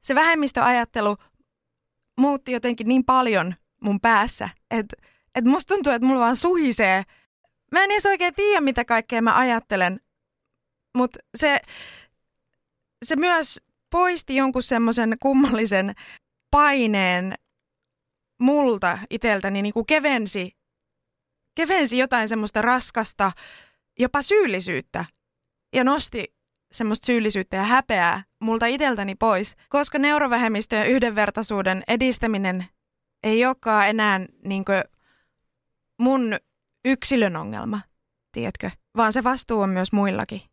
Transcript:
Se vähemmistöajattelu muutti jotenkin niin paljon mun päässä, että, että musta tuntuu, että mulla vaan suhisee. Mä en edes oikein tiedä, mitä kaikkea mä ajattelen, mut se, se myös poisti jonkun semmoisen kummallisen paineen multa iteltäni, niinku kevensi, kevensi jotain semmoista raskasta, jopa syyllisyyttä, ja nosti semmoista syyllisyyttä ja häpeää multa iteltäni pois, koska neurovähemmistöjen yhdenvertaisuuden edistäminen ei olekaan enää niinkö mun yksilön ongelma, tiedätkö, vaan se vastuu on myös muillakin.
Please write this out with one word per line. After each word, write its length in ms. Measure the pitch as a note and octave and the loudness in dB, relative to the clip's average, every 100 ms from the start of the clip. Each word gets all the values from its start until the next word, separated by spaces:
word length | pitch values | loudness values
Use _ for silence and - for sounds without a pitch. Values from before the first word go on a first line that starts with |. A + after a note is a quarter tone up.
Se 120 | - | 0
vähemmistöajattelu 1000 | C4+ D#4+ E4 C#4+ - A#3+ B3 A#3 A#3+ G#3 G#3 _ _ _ _ _ _ _ _ _ - | 2 2 2 0 0 2 2 -2 -2 -2 -2 _ _ _ _ _ _ _ _ _ 0
muutti 340 | C#4 C#4 B3+ | 2 0 -4
jotenkin 360 | B3 A#3+ A#3 A3 | -4 -4 -2 2
niin 180 | C4 | 2
paljon 500 | B3+ C4 B3 G3 E3+ F3 _ _ | 4 2 2 0 -2 -8 _ _
mun 180 | G#3 G3+ | -2 2
päässä, 500 | A#3 G#3+ A3+ - G3 - _ | 4 4 2 -4 -10 -12 _
että, 240 | A3+ G#3 - _ _ _ | -6 -6 -12 _ _ _
että 140 | B3 A#3 | 0 2
musta 240 | D4 - | 2 0
tuntuu, 200 | G4 C#4+ | 0 2
että 120 | A#3 B3+ | 2 2
mulla 120 | C4 | 4
vaan 160 | A#3 | 2
suhisee. 680 | B3 E4+ F4+ C#4+ A3+ G3 F#3+ F#3+ _ _ _ _ _ _ | 2 0 2 0 2 2 2 -2 _ _ _ _ _ _
Mä 120 | F4 | 0
en 80 | G4 | 2
edes 140 | G#4 | 2
oikein 280 | G4+ F#4+ F4 | 2 0 -2
tiedä, 280 | E4 G#4 G4 | 0 2 2
mitä 240 | C#4 A#3+ | 2 -2
kaikkea 360 | A#3+ A#3 A3+ A3+ | 0 -2 -2 -2
mä 160 | A3+ - | 2 2
ajattelen, 640 | B3+ A3+ _ G3 F3+ F#3+ _ _ _ _ _ _ _ _ _ B3 | 2 0 _ -2 -2 -2 _ _ _ _ _ _ _ _ _ -2
mut 200 | B3 - _ | -2 -4 _
se, 240 | - D4+ C#4 - - - - _ _ _ _ _ _ _ _ _ _ | -2 0 0 -4 -20 -20 -20 _ _ _ _ _ _ _ _ _ _
se 100 | - | -4
myös 460 | D4+ F4+ E4+ C#4+ - _ _ _ | 0 0 0 -2 -8 _ _ _
poisti 460 | E4+ F4+ F4 - | 0 0 0 -2
jonkun 280 | C4 C4+ B3+ | 0 0 0
semmoisen 540 | - A#3 A#3 A#3 A3+ A3+ | -2 0 0 0 -2 0
kummallisen 760 | C#4 C4+ C#4 G#3+ A3 G3 G3 G3+ - - _ _ _ | 2 4 4 2 0 0 -2 -8 -20 -20 _ _ _
paineen 800 | C#4+ D4 C#4 A3+ G3+ F#3 F3+ F#3+ - _ _ _ _ _ _ _ _ _ _ | 2 4 4 2 2 2 0 -2 -10 _ _ _ _ _ _ _ _ _ _
multa 600 | B3 D4 C4+ G3+ F3+ F3+ G#3 | 2 2 2 0 -2 -4 -8
iteltäni, 520 | A3+ A#3 G3 G3 G3+ | -4 -2 0 -2 -2
niinku 220 | G#3 A#3 | -2 -4
kevensi, 680 | G#3+ D#4 D4 B3+ G#3 G#3 F3+ _ _ _ _ _ _ _ _ _ _ | 0 0 2 -2 -4 -6 -8 _ _ _ _ _ _ _ _ _ _
kevensi 420 | - D#4+ F#4+ C4+ B3 | -6 0 0 0 0
jotain 300 | C4 B3 G#3+ | 0 -2 -2
semmoista 340 | A3 G#3+ G#3+ | -4 -4 -2
raskasta, 680 | A3+ B3+ - A#3 G#3+ - G3 - - - _ _ _ - | 0 0 -2 -6 -6 -2 -4 -4 -20 -20 _ _ _ -4
jopa 220 | B3+ C#4+ | -2 -2
syyllisyyttä, 840 | C#4 G#4 E4+ F#3 F3+ D3+ - E3+ E3+ _ _ _ _ _ _ | 2 2 2 -2 -4 -6 -6 -10 -10 _ _ _ _ _ _
ja 100 | C4 | 2
nosti 520 | B3+ C#4+ - A#3 - _ _ _ _ | 2 2 -2 -10 -12 _ _ _ _
semmoista 340 | - A3+ G#3+ | -6 -4 -2
syyllisyyttä 520 | - A#3+ G#3+ G3+ F#3 F#3+ | 0 0 0 -2 -4 -4
ja 60 | |
häpeää 600 | G3+ B3+ C4 G3+ E3+ F3+ - _ | 0 0 0 0 0 -2 -10 _
multa 260 | A3 A3+ | -4 0
iteltäni 500 | A#3 C4 C#4 A3 G3 | 0 0 0 -2 -6
pois, 400 | G3 A3+ F#3+ G#3 - _ | -2 0 0 -4 -12 _
koska 300 | C#4+ C#4+ D4 | -2 -2 0
neurovähemmistöjen 920 | C#4+ D4 C#4 A#3+ A3+ G#3+ - G#3+ G#3+ | 0 2 0 0 0 -2 -2 -2 2
yhdenvertaisuuden 920 | C4 A#3 G#3+ G#3 G#3+ G#3+ G#3 F#3+ F#3 - | 2 2 0 -2 -2 -4 -2 -2 -2 -2
edistäminen 760 | A3+ B3+ B3 A3+ G3+ F#3+ F#3 F3+ _ _ _ _ _ | 0 0 0 -2 -2 -2 -4 -8 _ _ _ _ _
ei 220 | G#3+ A3 | 0 2
olekaan 440 | B3+ C4 A3+ G#3+ G3+ | 2 0 0 2 2
enää 300 | A3 G#3+ F#3+ F#3 _ | 2 0 0 -4 _
niinkö 380 | G3 G3 F#3+ G3 - _ _ _ _ _ _ _ _ _ _ - | -6 -6 0 -2 -2 _ _ _ _ _ _ _ _ _ _ 0
mun 400 | A#3+ C4+ A#3 G3+ _ _ _ _ | 2 2 -2 -6 _ _ _ _
yksilön 500 | B3+ C4 - C4 G3+ | -2 -2 0 2 2
ongelma, 460 | E3 G3+ G#3+ A3+ G#3 - _ _ _ _ | -2 -8 -8 -6 -8 -10 _ _ _ _
tiedätkö, 400 | - - - E3+ - _ A3 | -8 -8 -8 -12 -12 _ -2
vaan 160 | A3 | 0
se 100 | A#3 | 0
vastuu 380 | A#3+ B3+ - A3+ | -2 -4 -4 -2
on 80 | G3 | -2
myös 220 | F#3 F#3 | -2 -2
muillakin. 500 | G#3 G3 G3 G#3+ G3+ _ | 0 0 -2 -8 -12 _